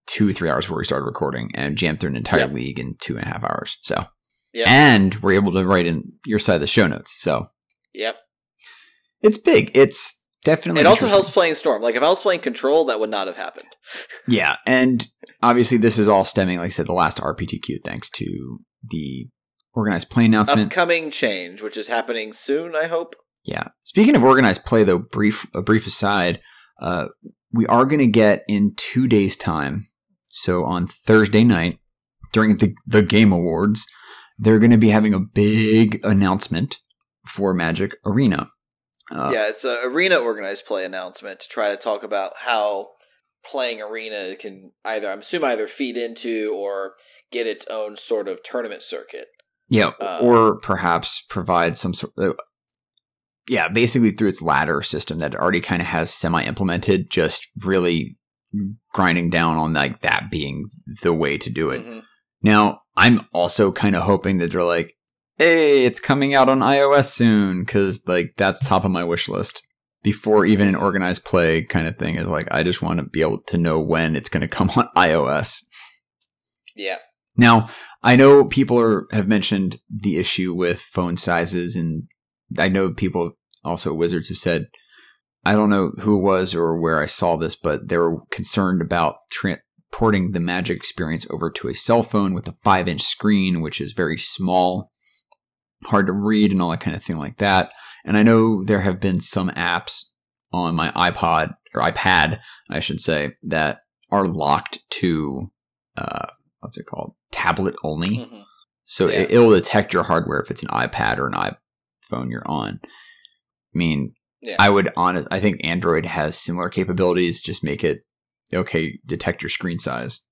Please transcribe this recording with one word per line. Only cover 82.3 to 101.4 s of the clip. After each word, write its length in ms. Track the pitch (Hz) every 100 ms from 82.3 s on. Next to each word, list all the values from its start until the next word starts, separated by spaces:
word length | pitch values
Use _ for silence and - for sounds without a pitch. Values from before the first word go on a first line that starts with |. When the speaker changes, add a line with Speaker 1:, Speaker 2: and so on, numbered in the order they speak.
| _ - -
Speaker 1:
I 100 | 90
know 240 | 95 95
people, 380 | - 95 87 85 - _ _
also 300 | - 85 -
Wizards, 340 | 80 85 87 80
have 80 | 87
said, 300 | 92 82 - _ _ - _ _ _ _ -
I 80 |
don't 160 | 104 107
know 220 | 101 90 -
who 160 | 107 104
it 40 |
was 320 | 95 92 92
or 260 | 85 82 82
where 220 | 82 80
I 40 | 73
saw 320 | - 87 82
this, 180 | 80 -
but 320 | 80 73 -
they 100 | 87
were 200 | 85 82 -
concerned 500 | - - - 95 92
about 340 | 82 87 80 - _
transporting 1000 | - 98 85 _ _ _ - 113 101 90
the 80 | 92
Magic 380 | 85 90 87 87
experience 480 | - - 82 80 -
over 200 | - 82
to 160 | - -
a 40 |
cell 300 | - - 117
phone 300 | 113 107 98
with 140 | 90 -
a 80 | -
five-inch 380 | - 95 90 78
screen, 600 | - - 104 101 92 90
which 200 | 78 -
is 120 | 71
very 240 | - 85 85
small, 720 | - - 92 92 90 92 92 _ _ _ _ _ _ _ _ _ -
hard 200 | 101 95
to 60 |
read 380 | 98 104 107 104
and 100 | 95
all 80 | 87
that 80 | 82
kind 140 | - -
of 80 |
thing 140 | - 82
like 200 | 71 -
that. 340 | 101 95 - - - - -
And 120 | 104
I 60 |
know 400 | 110 113 113 107
there 180 | 98 101
have 180 | 95 92
been 200 | 98 90
some 280 | - - 92
apps 520 | - 87 85 - - - _ _ _ _
on 240 | 90 87 82
my 160 | 80
iPod, 640 | - 87 85 82 80